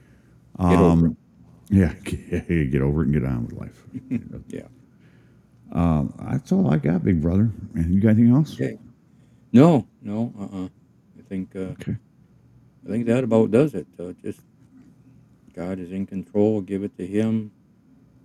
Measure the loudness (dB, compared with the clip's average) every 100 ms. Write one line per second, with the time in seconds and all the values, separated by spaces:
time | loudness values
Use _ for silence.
0 | _ _ _ _ _ -2 2 4 4 4
1 | 2 -2 _ _ -20 _ 0 2 2 0
2 | -12 -12 -8 -8 -2 -2 0 0 0 0
3 | 0 0 0 -2 -6 -10 -16 -18 -18 -16
4 | -8 -8 -8 -16 -14 -16 -16 _ _ _
5 | _ _ _ _ _ _ -10 -2 0 0
6 | -2 -6 -8 -6 -2 0 2 0 0 -2
7 | 0 0 2 2 0 -2 -8 -4 0 2
8 | 4 4 6 4 2 -2 -8 -8 -18 _
9 | _ _ _ _ _ 6 6 6 0 _
10 | -10 -6 -6 -8 -12 -10 -10 _ _ _
11 | _ -20 -12 -10 -10 -10 -10 -10 -8 -8
12 | _ _ _ _ _ _ _ _ -8 -4
13 | 0 0 2 2 4 4 2 -2 -12 -14
14 | -14 -12 -12 -12 _ _ _ -20 -20 _
15 | _ -20 _ _ _ -12 -10 -8 -8 -8
16 | -8 -8 -6 0 2 0 -4 -6 -6 -8
17 | -6 -2 0 -2 -6 _ _ _ _ _
18 | _ _